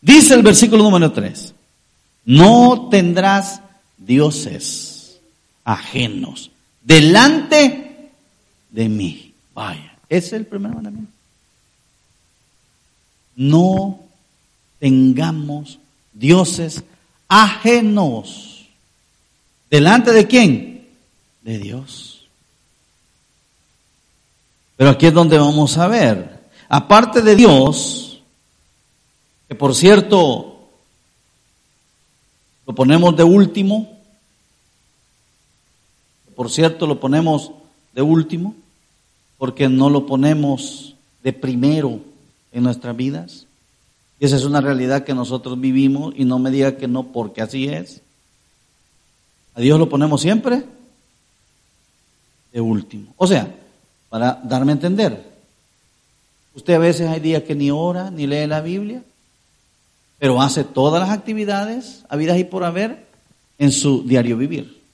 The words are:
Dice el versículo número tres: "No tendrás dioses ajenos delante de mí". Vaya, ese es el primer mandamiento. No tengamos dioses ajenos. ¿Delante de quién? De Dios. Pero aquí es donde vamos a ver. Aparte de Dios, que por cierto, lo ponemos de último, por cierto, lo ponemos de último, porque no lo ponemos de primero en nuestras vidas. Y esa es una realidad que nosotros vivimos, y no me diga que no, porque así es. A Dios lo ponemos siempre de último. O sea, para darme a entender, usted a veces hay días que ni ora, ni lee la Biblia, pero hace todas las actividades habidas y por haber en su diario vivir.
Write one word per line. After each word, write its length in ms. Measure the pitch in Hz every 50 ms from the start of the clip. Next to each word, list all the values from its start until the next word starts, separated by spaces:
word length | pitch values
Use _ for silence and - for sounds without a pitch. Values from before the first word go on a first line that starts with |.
Dice 340 | - 147 269 311 277 - 269
el 80 | 240 208
versículo 420 | 208 175 - 240 226 220 220 208
número 260 | 214 196 175 165 151
tres: 440 | - - 101 95 82 - - - _ _ _ _ _ _ _ _ _ _ _ _ _ _ _
"No 640 | 117 123 143 170 202 233 240 240 247 247 240 - -
tendrás 720 | 226 196 180 175 170 185 185 196 196 196 196 - - - - _ _ _ _ _ _ _
dioses 1200 | 95 98 123 135 147 151 151 - - 113 85 78 - - - - - - - - - - _ _ _ _ _ _ _ _ _ _ _
ajenos 880 | 120 107 - - - - 131 123 110 104 95 87 - - - - - _ _ _ _ _ _ _
delante 1300 | - 160 160 147 160 175 214 247 285 311 320 - - 311 302 294 262 - - - - - - - - _ _ _ _ _ _ _ _ _ _ _ _
de 180 | - 110 113 113
mí". 460 | 110 107 98 85 76 76 - _ _ _ _ _ _
Vaya, 460 | - 110 104 - 151 - - _ _ _ _
ese 180 | 156 180 175 -
es 40 | 233
el 140 | 214 220
primer 260 | - - 202 202 214 233
mandamiento. 400 | 226 220 208 208 214 214 208 _ _ _ _ _ _ _ _ _ _ _ _ _ _ _ _ _ _ _ _ _ _ _ _ _ _ _ _ _ _ _ _ _ _ _ _ _ _ _ _ _ _ _ _ _
No 640 | 127 131 139 151 160 175 185 190 190 196 196 190 - - _ _ _ _ _ _ _ _ _ _ _ _ _ _ _
tengamos 1000 | 147 135 131 131 131 131 127 127 156 165 160 156 147 143 143 147 147 - - _ _ _ _ _ _ _ _
dioses 680 | 107 117 139 170 185 185 - - - 170 156 156 - - _ _ _ _ _ _ _ _ _
ajenos. 1400 | 185 208 220 202 - - - 220 240 233 226 214 208 208 190 147 120 110 104 - - - - - - - - _ _ _ _ _ _ _ _ _ _ _ _ _ _ _ _ _ _ _ _ _
¿Delante 420 | 147 147 143 170 214 247 233 240 226
de 140 | 202 202
quién? 640 | - 247 247 233 180 127 104 - - - - - _ _ _ _ _ _ _ _ _ _ _ _
De 160 | 110 113 107
Dios. 720 | 98 101 113 127 135 139 - - - - - _ _ _ _ _ _ _ _ _ _ _ _ _ _ _ _ _ _ _ _ _ _ _ _ _ _ _ _ _ _ _ _ _ _ _ _ _ _ _ _ _ _ _ _ _ _ _ _ _ _ _ _
Pero 140 | _ 131 143
aquí 160 | - - -
es 80 | 165 151
donde 240 | 170 170 160 156 151
vamos 400 | 147 143 147 151 151 135 - 160
a 80 | 170
ver. 640 | 180 226 233 175 120 107 92 87 - - - _ _ _ _ _ _
Aparte 540 | - - - - 202 214 240 226 - 247 226
de 140 | 214 214
Dios, 840 | 196 240 214 151 135 131 143 151 - - - - - - - - - _ _ _ _ _ _ _ _ _ _ _ _ _ _ _ _ _ _ _ _ _ _ _ _ _ _
que 60 | 127
por 220 | 107 139 135 131
cierto, 960 | - 170 185 214 208 202 - 208 190 170 143 120 - - - - - - _ _ _ _ _ _ _ _ _ _ _ _ _ _ _ _ _ _ _ _ _ _ _ _ _ _ _ _ _ _ _ _ _ _ _ _ _ _ _ _
lo 80 | - 117
ponemos 420 | 107 131 127 151 165 175 175 170
de 60 | 151 165
último, 760 | 165 180 202 196 - - 208 196 190 208 220 220 - - _ _ _ _ _ _ _ _ _ _ _ _ _ _ _ _ _ _ _ _ _ _ _ _ _ _ _ _ _ _ _ _ _ _ _ _ _ _ _ _ _ _ _ _ _ _ _ _
por 160 | - 123 117
cierto, 360 | - - 160 165 160 - 175
lo 120 | - 120 -
ponemos 540 | - 165 - 156 165 160 156 143 - - - - _ _ _ _ _ _ _
de 80 | 127 139
último, 540 | 151 160 160 156 156 - 165 175 202 220 _ _ _ _ _ _ _ _ _ _ _ _ _ _ _ _ _
porque 300 | 135 127 127 - 143 131
no 180 | 127 131 135 143
lo 160 | 143 143 139
ponemos 920 | - 139 131 135 151 156 151 147 143 139 127 - - - - - - - _ _ _ _ _ _
de 100 | 131 127
primero 640 | - - 131 127 123 131 143 151 160 147 131 117 104 - - _ _ _ _ _ _ _ _ _
en 100 | 120 123
nuestras 320 | 127 120 123 - 123 120
vidas. 520 | 113 127 135 139 160 170 175 - - _ _ _ _ _ _ _ _ _ _ _ _ _ _ _ _
Y 80 | 143
esa 100 | 143 139
es 80 | 135 127
una 160 | 143 143 147
realidad 440 | 131 143 139 127 127 131 139 143 139
que 100 | - 139
nosotros 440 | 127 123 120 131 127 - 127 127 127
vivimos, 540 | 131 131 131 135 139 135 139 139 151 147 139
y 120 | 139 135
no 120 | 123 127 127
me 120 | 127 131
diga 260 | 131 139 135 135 131
que 100 | 135 135
no, 180 | 127 123 131 127
porque 360 | 127 - 120 117 104 - 113
así 260 | 110 107 123 135 131
es. 360 | 139 151 160 180 - - - _ _ _ _ _ _ _ _ _ _ _ _ _ _ _ _ _ _ _ _ _ _ _ _ _ _ _ _ _ _ _
A 60 | 117 120
Dios 160 | 131 151 156
lo 100 | 160 -
ponemos 320 | 143 139 147 156 151 139
siempre 420 | 151 165 208 226 220 254 240 262 277 - - _ _ _ _ _ _ _ _ _ _ _ _ _ _ _ _ _ _ _ _ _ _ _ _ _ _ _ _ _ _ _ _ _ _ _ _
de 80 | 120
último. 540 | 117 113 113 104 - - - 104 101 - _
O 100 | _ 180
sea, 240 | 180 196 143 107 - - - _ _ _ _ _ _ _ _ _ _
para 320 | - 110 117 127 127 - -
darme 280 | 117 127 127 135 143 151
a 20 |
entender, 580 | 139 151 175 185 202 220 165 113 98 - - _ _ _ _ _ _ _ _ _ _ _ _ _ _ _ _ _ _ _ _ _ _ _ _ _
usted 200 | 139 - - 175
a 40 | 160
veces 300 | 165 170 170 170 170 160
hay 120 | 160 160
días 240 | 151 160 165 156 -
que 100 | - 156
ni 160 | 143 143 143
ora, 400 | 143 151 165 175 175 180 185 190
ni 160 | 185 160 147
lee 200 | 139 143 147 151
la 140 | 151 151 156
Biblia, 420 | 156 165 180 196 208 208 233 254 247 _ _ _ _ _ _ _ _ _ _ _ _ _ _ _ _ _ _ _ _ _ _ _
pero 240 | 143 135 127 123 135
hace 220 | 139 - 165 139
todas 360 | - - 135 131 147 156 170
las 160 | 185 190 208
actividades 880 | 202 208 - 220 214 214 202 202 196 202 214 226 254 247 - - - _ _
habidas 260 | 143 147 156 160 175
y 80 | 180 185
por 180 | 180 - 190 180
haber 440 | 170 170 185 208 220 - - _ _ _ _ _ _ _ _ _ _ _
en 160 | _ 143 143 135
su 300 | - - 147 135 120 -
diario 340 | 120 127 127 117 120 117
vivir. 460 | 113 131 147 170 143 - - _ _ _ _